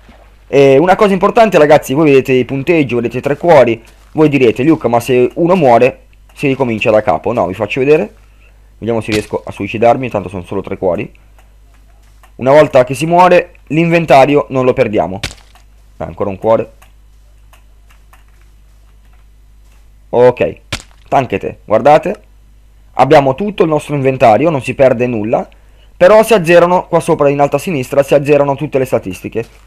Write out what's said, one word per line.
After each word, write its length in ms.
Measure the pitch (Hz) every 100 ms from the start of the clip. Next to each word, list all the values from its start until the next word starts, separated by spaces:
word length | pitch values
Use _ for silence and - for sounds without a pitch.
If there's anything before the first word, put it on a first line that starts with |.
| - _ _ _ _
E 300 | 139 135 135
una 180 | 180 190
cosa 180 | 214
importante, 440 | 190 202 208 220 170
ragazzi, 380 | 151 147 - 135
voi 160 | 156
vedete 220 | 135 123
il 120 | 127 120
punteggio, 520 | 135 135 165 135 120
vedete 220 | 117 127
tre 160 | 135 143
cuori, 460 | 170 151 117 113 - _ _
voi 180 | 143 156
direte, 340 | 139 123 101
"Luca, 240 | 139 156 117
ma 120 | 117
se 320 | 113 123 123 -
uno 200 | 170 190
muore, 460 | 139 117 127 - _ _ _ -
si 120 | 139
ricomincia 440 | 131 127 110 120
da 100 | 107
capo?" 320 | 107 78 -
No, 140 | 120 90
vi 80 | 92
faccio 240 | 104 -
vedere. 340 | 135 156 208 - _ _ _ _ _ _
Vediamo 240 | 107 113
se 100 | 107
riesco 300 | 107 - -
a 80 | -
suicidarmi, 580 | - 101 110 117 127 127
tanto 200 | 104 90
sono 140 | 98
solo 180 | 87 101
tre 160 | 87 95
cuori. 340 | 92 87 - - _ _ _ _ _ _ _ _ _ _ _ -
Una 160 | 123
volta 320 | 151 147 127
che 100 | 123
si 120 | 135 160
muore, 480 | 175 180 180 - _ _
l'inventario 760 | 175 170 170 165 143 131 143 -
non 160 | 131 127
lo 80 |
perdiamo. 460 | 127 113 101 82 95 - - _ _ _ _ _ _
Ah, 80 | 82
ancora 240 | 85 101
un 80 | 95
cuore. 340 | 107 113 120 _ - _ _ _ _ _ _ _ _ _ _ _ _ _ _ _ _ _ _ _ _ _ _ _ _ _ _ _ _ _ _ _ _
Ok, 460 | 117 123 120 82 - _ - - - -
anche 300 | 139 127 98
te, 180 | - - -
guardate. 560 | 110 127 156 175 208 _ _ _ _ _ _ _ -
Abbiamo 360 | 135 151 139
tutto 300 | 131 208 202
il 60 | 160
nostro 260 | 151 - 147
inventario, 540 | 135 131 123 107 160
non 100 | 147
si 140 | 120 120
perde 320 | 131 120 123
nulla. 420 | 117 107 127 - _ _ _ _ _
Però 240 | 180 214
si 100 | 220
azzerano, 540 | 220 160 170 175 180 -
qua 120 | -
sopra 300 | 135 156 143
in 100 | 143
alto 160 | 147 143
a 40 |
sinistra, 440 | - 151 127 139
si 120 | 147 147
azzerano 400 | 143 143 143 139
tutte 220 | 151 135
le 60 |
statistiche. 600 | 131 120 95 90 107 107 117 _